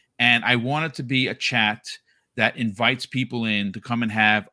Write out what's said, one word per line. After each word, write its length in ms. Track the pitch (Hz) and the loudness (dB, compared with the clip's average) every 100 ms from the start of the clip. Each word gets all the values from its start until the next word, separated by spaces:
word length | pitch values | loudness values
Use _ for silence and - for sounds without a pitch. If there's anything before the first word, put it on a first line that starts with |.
| _ - | _ 0
and 260 | 120 120 113 | 2 2 2
I 100 | 120 | 0
want 300 | 123 151 160 | 0 -2 -4
it 80 | - | -6
to 80 | |
be 240 | 123 131 104 | -2 -2 -2
a 80 | 120 | -2
chat 500 | - 120 107 107 - - _ _ _ - | -2 2 0 0 -8 -18 _ _ _ 0
that 180 | 113 - | 0 0
invites 500 | 113 101 117 127 - | -4 0 0 0 -4
people 380 | 127 123 120 | -4 -4 -4
in 300 | 113 104 101 | -2 -2 -4
to 80 | 98 | -8
come 220 | - 117 | -4 -2
and 80 | 113 | -2
have 340 | 110 107 107 - | 2 4 4 0